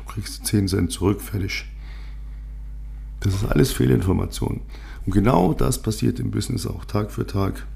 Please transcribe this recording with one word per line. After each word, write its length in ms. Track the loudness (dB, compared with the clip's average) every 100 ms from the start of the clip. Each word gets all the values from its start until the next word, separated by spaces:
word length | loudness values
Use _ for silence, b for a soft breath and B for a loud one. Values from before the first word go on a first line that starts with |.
| -10
kriegst 320 | -8 -8 -6
du 40 |
zehn 240 | 0 2 4
Cent 220 | 2 0
zurück, 300 | 2 2 2
fertig. 420 | -2 -4 -4 -4 -8 -12 B B B B B B B -10 -10 -10 -10 -10 -10 -4
Das 120 | -2
ist 180 | 0 2
alles 220 | 6 4
Fehlinformation. 880 | 6 4 6 4 2 0 -2 -4 -4 -8 B B B 0
Und 60 |
genau 420 | 4 6 6 6
das 260 | 4 2 2
passiert 400 | -2 0 0 0
im 100 | -2
Business 360 | -2 -2 -2 -4
auch 180 | -6
Tag 260 | -2 -2 -2
für 160 | -4 -2
Tag. 400 | 0 0 -2 -8